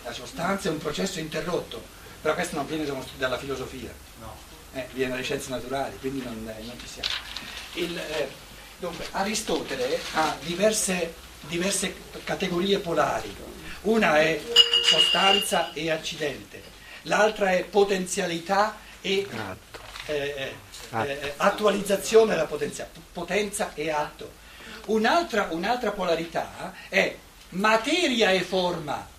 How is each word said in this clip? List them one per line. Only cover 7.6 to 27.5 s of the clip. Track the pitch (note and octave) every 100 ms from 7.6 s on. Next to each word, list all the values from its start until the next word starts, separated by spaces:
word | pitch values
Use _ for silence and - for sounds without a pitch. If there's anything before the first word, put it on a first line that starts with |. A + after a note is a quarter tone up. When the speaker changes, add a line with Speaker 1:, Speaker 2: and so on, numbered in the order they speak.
| -
Speaker 1:
Il, | - F3 F3
eh, | D#3+ D#3 C#3 - - - - -
dunque, | F3 F3 -
Aristotele | F3 G3 A3 - D#3+ B2 - B2 E3+ -
ha | - C#3 -
diverse, | D#3 F3 G#3+ G#3+ - F3+ F3 - - -
diverse | C#3+ E3+ F#3 G3 F#3+ - - D3+
categorie | - D#3 F3+ F3 G3 F#3+
polari. | E3+ D#3 C3+ A#2 G#2+ F#2+ - - - -
Una | F#3+ A3+ F3+ D3+
è | D#3 D#3 - - - - -
sostanza | D#3+ D#3+ E3 G3 G3+ - F#3+ D#3+
e | C#3+ D#3+
accidente, | D#3 - D#3+ D3 A#2+ G2 G2+ - - - -
l'altra | D3+ F3 G#3+ G#3+ G3
è | F#3
potenzialità | F3 G#3 G3+ F#3+ F3+ - F3+ E3+ E3 G3 G#3 - - -
e | F#3 G3 G3
Speaker 3:
Atto. | A#2 G2+ F#2+ - - - - -
Speaker 1:
eh, | D3+
eh, | C#3 C#3+ C3 A2 - - -
Speaker 3:
Atto. | A#2 A2
Speaker 1:
eh, | C#3 C#3+ C#3+
attualizzazione | F3+ G3+ G#3 G3+ F#3+ G3 - A3 A3
della | E3+ D3+
potenza, | D3+ D3 - - - -
potenza | - E3+ F#3+ G#3+ - F#3+ -
e | D#3
atto. | D3+ D3+ - - - - - - - -
Un'altra, | A3 A3 E4 E4+ G#3+ F#3+
un'altra | E3 G3 B3 A3
polarità | G3 F3+ E3 E3 D#3+ - - E3 - -
è | F3 - - - -
materia | -